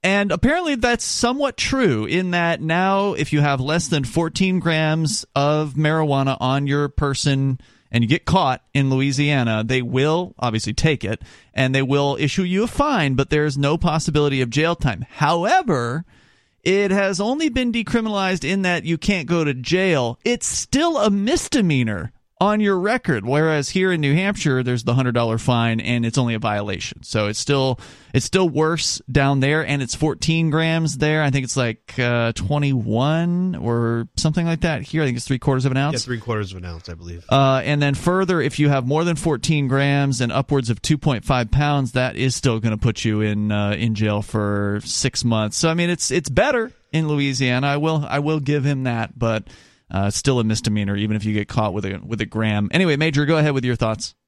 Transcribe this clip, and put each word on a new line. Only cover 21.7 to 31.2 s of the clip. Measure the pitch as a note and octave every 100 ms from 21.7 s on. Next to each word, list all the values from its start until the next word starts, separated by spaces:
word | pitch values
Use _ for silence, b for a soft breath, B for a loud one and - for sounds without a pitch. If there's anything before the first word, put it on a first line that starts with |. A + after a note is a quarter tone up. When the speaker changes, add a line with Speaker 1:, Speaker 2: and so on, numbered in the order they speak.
| C#3 A2+ G2+ A#2 _ _ _
Speaker 1:
on | G3 G#3+
your | G#3 F#3+
record, | G3 A#3+ - B2 G#2
whereas | C#3+ D#3+ D3+ C#3
here | F#3+ F#3
in | F3
New | C#3+
Hampshire, | D3+ G3 G3+ D#3 C3
there's | B2 B2
the | A#2+
hundred | B2 B2+
dollar | A#2+ A#2 A2+
fine, | - A#2+ A#2 A2+
and | - A#2+ A#2
it's | C#3
only | A#2+ A2+
a |
violation. | A2+ G#2 G#2 F#2 - -
So | - A2 G#2
it's | G#2+
still, | - C#3 C3+ B2 B B B
it's | C#3 -
still | F#3 F3+
worse | D3+ D#3 E3 - - -
down | C3 C#3 C#3
there, | C3+ D#3 D3
and | C#3+
it's | B2+ -
fourteen | D#3 - - E3 D#3+
grams | D#3 E3 E3 D#3+ C3+
there. | D3+ D#3